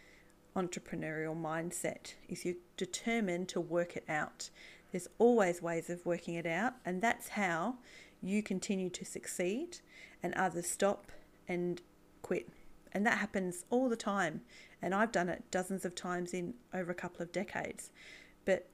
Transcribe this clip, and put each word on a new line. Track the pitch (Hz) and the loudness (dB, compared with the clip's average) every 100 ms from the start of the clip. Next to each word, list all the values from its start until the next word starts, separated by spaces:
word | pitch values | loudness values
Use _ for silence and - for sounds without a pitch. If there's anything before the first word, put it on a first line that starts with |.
| - - - - - 190 | -20 -20 -20 -20 -8 -2
entrepreneurial | 180 190 - 165 156 156 160 160 | -2 -4 -6 -4 -4 -2 -2 -2
mindset, | 156 160 170 - 165 - - - - | -2 -2 -2 -2 -2 -4 -8 -14 -10
is | 180 | -6
you're | 175 175 - - | -4 -4 -8 -6
determined | 185 - 233 233 196 175 180 | -4 -2 0 2 2 0 0
to | 180 | -2
work | 156 170 175 - | 2 2 2 -2
it | - | -2
out. | 156 - - - - - - - | -2 -2 -6 -14 -14 -20 -20 -6
There's | 185 - - | -6 -4 6
always | 233 233 185 175 | 8 10 6 4
ways | 170 165 160 | 0 -2 -2
of | 175 175 | -4 0
working | 170 - | 0 0
it | 170 165 | -4 0
out, | 165 247 247 | 0 0 -2
and | 175 185 | -4 0
that's | 175 - - | 2 0 -2
how | 214 190 165 202 254 - - - - | 0 2 2 0 -4 -10 -20 -20 -8
you | 185 208 | 0 0
continue | 208 190 - 190 185 | 0 -2 0 0 0
to | 180 | -4
succeed | - - - - 180 233 349 - - - - - | -8 -10 -6 -2 0 0 -4 -8 -18 -20 -20 -8
and | 180 | -4
others | - 185 170 175 | 0 0 0 -2
stop | - 196 - - - - - - | 2 2 2 -4 -18 -18 -12 -2
and | 175 175 170 - - - - | 0 0 -2 -6 -20 -20 -10
quit. | - 175 - - - - - | -2 -2 -2 -16 -18 -18 -6
And | - | 2
that | 220 214 | 4 4
happens | 208 196 185 175 - | 2 0 -2 -4 0
all | 247 262 | 2 4
the | 226 | 2
time, | 214 202 170 156 - - - - | 0 2 2 0 -10 -20 -20 -4
and | 185 | 0
I've | 196 226 | 4 4
done | 190 175 | 4 2
it | - - | -2 -2
dozens | 185 185 190 | -2 0 -2
of | 180 175 | -2 -4
times | 185 175 175 | -4 -2 -2
in | 185 175 - - | -2 -4 -6 -8
over | 185 175 | -4 -4
a | |
couple | 175 175 - | -4 -6 -6
of | 170 | -4
decades. | 175 175 - - - - - - - - - | -2 -2 -4 -4 -6 -14 -16 -18 -18 -20 -4
But | - 185 - | 2 2 2